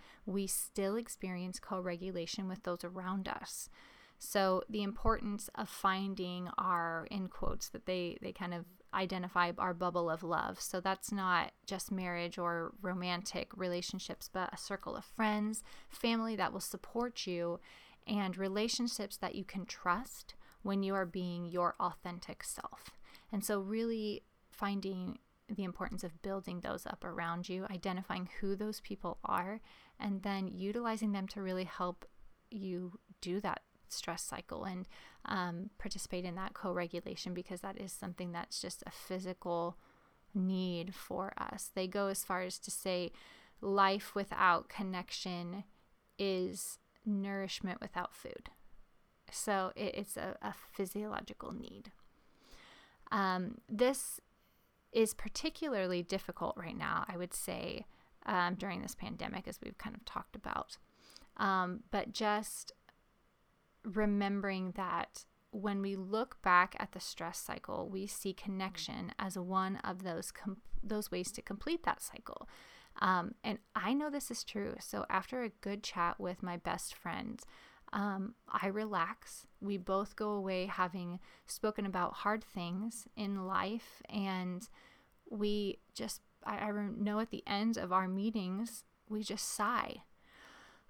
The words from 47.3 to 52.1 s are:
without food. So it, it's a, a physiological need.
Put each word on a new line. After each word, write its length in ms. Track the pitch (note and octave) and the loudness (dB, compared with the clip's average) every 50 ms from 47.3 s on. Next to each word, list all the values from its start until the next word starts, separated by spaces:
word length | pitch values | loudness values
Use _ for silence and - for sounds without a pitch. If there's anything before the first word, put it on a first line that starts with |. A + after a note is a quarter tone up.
| G3 G3 G3 F#3+ - - - F#3 F3+ - | 0 0 -2 -2 -2 -2 -2 -2 -2 -2
without 320 | - G3 - F3 F3+ - - | -6 -4 -2 -2 -2 -2 -6
food. 360 | - - - - - - - - - - - - - - _ - - _ _ _ _ _ - | -8 -10 -10 -10 -10 -10 -12 -16 -16 -20 -18 -18 -18 -18 _ -20 -20 _ _ _ _ _ -10
So 400 | - - - A3 G3+ F#3+ F#3 F#3 - | -6 -4 0 2 4 4 4 2 0
it, 200 | - G#3 - - | -2 -2 -2 -2
it's 220 | - G3+ - - - | -2 -4 -4 -4 -4
a, 200 | - F#3 - - | -4 -4 -6 -4
a 120 | - G#3 G3 - - - - | -6 -6 -6 -6 -12 -14 -4
physiological 800 | - G3 F#3 - G#3 G#3+ G#3+ G#3 - - - - - - - - | -2 -2 -2 0 -4 -4 -2 -4 -4 -4 -6 -10 -10 -8 -8 -6
need. 380 | - - - F#2 G2+ - G3+ - - - - | -6 -8 -10 -10 -14 -14 -16 -18 -20 -20 -20